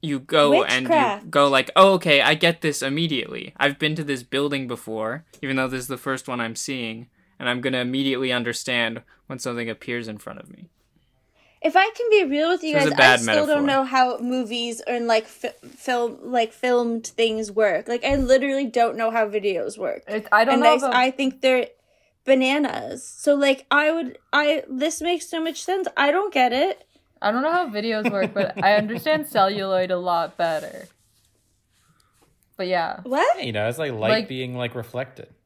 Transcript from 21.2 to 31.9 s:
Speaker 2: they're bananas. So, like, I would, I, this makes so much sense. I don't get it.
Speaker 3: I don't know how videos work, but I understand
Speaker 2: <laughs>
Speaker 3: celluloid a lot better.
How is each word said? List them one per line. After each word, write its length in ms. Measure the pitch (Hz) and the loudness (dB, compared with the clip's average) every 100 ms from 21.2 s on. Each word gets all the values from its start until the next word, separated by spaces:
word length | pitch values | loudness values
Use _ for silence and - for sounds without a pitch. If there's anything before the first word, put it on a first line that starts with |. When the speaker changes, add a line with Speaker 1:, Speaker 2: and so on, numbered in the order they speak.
| 269 - | -4 0
Speaker 2:
they're 260 | 262 254 240 _ _ _ _ _ - | 2 2 -2 _ _ _ _ _ 2
bananas. 760 | 262 262 285 285 - 104 254 - | 4 4 2 0 -4 -8 -12 -14
So, 280 | - - 285 | -4 2 2
like, 320 | 277 269 - | 4 0 2
I 220 | 285 302 | 2 2
would, 260 | 330 254 - _ | 0 -4 -10 _
I, 300 | 285 294 302 - | 0 2 0 -2
this 320 | 262 302 311 | -4 -4 -2
makes 280 | 311 349 - | -4 -4 -4
so 140 | 330 | -6
much 180 | 330 302 | -6 -6
sense. 240 | - 381 370 - | -4 -4 -2 0
I 140 | 285 | 2
don't 240 | 320 403 | 2 0
get 180 | 285 254 | 0 2
it. 340 | - 349 - _ _ _ _ | 2 0 -2 _ _ _ _
Speaker 3:
I 60 | - | -2
don't 120 | 233 | 0
know 80 | 294 | 0
how 180 | 349 330 | 0 -2
videos 420 | 208 226 214 226 | -4 -4 -2 -2
work, 220 | 202 202 | -2 -2
but 300 | - 190 - | -2 -4 0
I 100 | 190 | 2
understand 540 | 208 208 233 - 311 302 | 4 2 -4 -2 -2 0
Speaker 2:
<laughs> 80 | 220 | 2
Speaker 3:
celluloid 560 | 196 202 190 185 185 | 2 2 -2 0 0
a 60 | 180 | -2
lot 380 | 180 170 160 - | 0 -2 -2 -4
better. 500 | 170 156 151 - 185 _ _ _ _ _ _ _ _ _ _ | -2 -2 -6 -14 -18 _ _ _ _ _ _ _ _ _ _